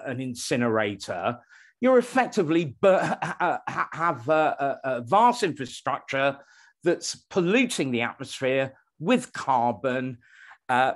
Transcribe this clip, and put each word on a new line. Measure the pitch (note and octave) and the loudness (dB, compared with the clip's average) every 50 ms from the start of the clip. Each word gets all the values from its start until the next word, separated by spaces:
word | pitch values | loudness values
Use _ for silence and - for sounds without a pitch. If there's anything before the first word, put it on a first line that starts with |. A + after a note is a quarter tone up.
| - | -6
an | C#3 B2 B2 | -8 -8 -6
incinerator, | C3 B2+ B2 - - - D3 B2 A#2+ A#2 A2 A2 A2 G#2 G2+ G2 - - G2 F2 F2+ A2+ A#2+ - _ _ - - - _ _ - | -6 -8 -8 -8 -4 -2 0 0 2 2 2 2 0 0 -4 -6 -8 -8 -8 -4 -2 -4 -4 -4 _ _ -20 -20 -20 _ _ 0
you're | A#3+ B3+ C4 B3 | 2 4 4 4
effectively | A#3+ - - B3+ A#3+ A#3 - A3 F3 D3 E3 F3 F3 C3+ - - | 4 2 0 0 0 0 0 -2 0 2 2 0 0 -2 -6 2
bur-, | G3 G3 F#3 E3+ | 4 4 6 6
<laughs> | - D#3+ G#3+ - - | 2 -2 -4 -4 -6
ha-, | E3+ - - F3+ E3 C3 - - - | -8 -4 -2 -2 -2 -2 -4 -6 -8
ha-, | - E3+ D#3+ - | -6 -6 -6 -6
have, | - C#3+ E3 E3+ D#3 A#2 A2+ C#3 | -4 -4 -2 -2 -2 -2 0 2
uh, | D#3 D#3 D#3 - - - | 2 4 4 2 0 -2
a, | C#3 C#3 - - - | -2 -4 -4 -4 -4
a | C3+ C3 B2 | -6 -4 -4
vast | A#2+ A2+ F#3 G#3 A#3 B3 - - | -2 2 4 6 6 6 4 4
infrastructure | G#3 F3 - - C3 - - - - C3+ C3+ - - - - C3+ C#3 C#3 C3+ C#3 - _ _ - - _ _ _ - | -2 -2 -2 -4 -8 -10 -10 -8 -6 -4 -6 -6 -6 -4 -2 0 0 0 0 -2 -14 _ _ -20 -20 _ _ _ 0
that's | E3+ E3 - - - - - _ _ | 0 0 0 -2 -10 -10 -12 _ _
polluting | - G3 E3+ F3 G#3 C4 B3+ A#3+ - - D3+ C3+ | -2 0 0 2 2 2 2 2 0 -4 -2 -2
the | A#2+ A2+ | 0 -2
atmosphere | A#2 A2+ - - C3+ B2 - - C3+ B2+ C3 C3+ C3+ C3 - _ _ _ _ - | -2 -2 -6 -8 -12 -12 -10 -4 -2 0 0 0 0 -2 -6 _ _ _ _ -8
with | D3+ F#3+ B3+ - A#3+ - | 0 2 2 2 0 -4
carbon, | - - - C#3 C3 B2 A#2 A#2+ A2+ G2 - C3 B2+ C3 B2+ C3 B2+ A#2+ _ _ _ - - - - _ _ - | -12 -10 -2 0 0 2 2 0 -2 -2 -4 -4 -2 -2 -4 -6 -10 -12 _ _ _ -20 -20 -20 -20 _ _ 0
uh, | B2+ B2 C3 C3+ - | 2 2 2 2 0